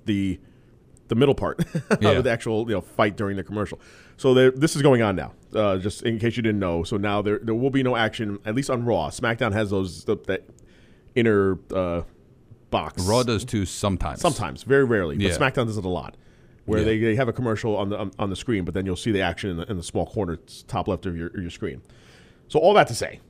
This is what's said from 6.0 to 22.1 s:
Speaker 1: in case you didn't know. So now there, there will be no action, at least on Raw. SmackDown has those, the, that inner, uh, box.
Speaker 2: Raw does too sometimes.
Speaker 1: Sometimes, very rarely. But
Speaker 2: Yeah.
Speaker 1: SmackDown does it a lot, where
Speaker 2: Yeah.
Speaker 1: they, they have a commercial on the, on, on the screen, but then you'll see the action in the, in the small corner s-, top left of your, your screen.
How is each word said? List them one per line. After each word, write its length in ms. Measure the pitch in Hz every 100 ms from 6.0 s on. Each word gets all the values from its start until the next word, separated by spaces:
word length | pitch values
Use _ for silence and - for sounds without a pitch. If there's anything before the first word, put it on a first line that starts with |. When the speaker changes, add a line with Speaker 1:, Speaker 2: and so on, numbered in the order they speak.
Speaker 1:
in 160 | 117 113
case 180 | 117 113
you 60 |
didn't 160 | 110 104
know. 220 | 92 85
So 140 | 85 104
now 260 | 104 104
there, 160 | 104 104
there 160 | 113
will 160 | 113 135
be 120 | 135
no 100 | 127 117
action, 420 | 110 - 107 101
at 100 | 110 113
least 120 | 135
on 140 | 123
Raw. 260 | 120 95 76
SmackDown 420 | - 113 117 120
has 180 | 104 104
those, 340 | 98 95 87 -
the, 100 | 104 -
that 160 | 95 - - - - - - -
inner, 440 | - 117 104 98 90 -
uh, 300 | 95 90 85 - - - - _ - _
box. 320 | 104 80 -
Speaker 2:
Raw 180 | 92 120
does 220 | 120 107
too 200 | - 110
sometimes. 560 | 92 - 104 92 82 62
Speaker 1:
Sometimes, 420 | - 131 90 65
very 200 | 107 139
rarely. 320 | 131 113 85 73
But 60 |
Speaker 2:
Yeah. 120 | 98 82
Speaker 1:
SmackDown 300 | 131 131 113
does 100 | 107
it 60 |
a 40 | 92
lot, 280 | 87 - - - - - - -
where 140 | 107
Speaker 2:
Yeah. 40 |
Speaker 1:
they, 140 | 107 110
they 160 | 113 107
have 100 | 123
a 40 |
commercial 440 | 110 120 107 113 101
on 120 | 101
the, 100 | 101
on, 140 | 101 -
on 120 | 101
the 60 | 92
screen, 280 | - 104
but 100 | 85
then 120 | 90 95
you'll 80 |
see 160 | 90 -
the 120 | 98
action 280 | 90 85 104
in 60 | 85
the, 140 | 85
in 60 | 92
the 60 |
small 240 | 80 101 85
corner 320 | 113 90 80 -
s-, 180 | - -
top 180 | 98 87
left 180 | 90 95
of 100 | 85
your, 140 | 85 101
your 100 | 85
screen. 320 | - 98 64 - - -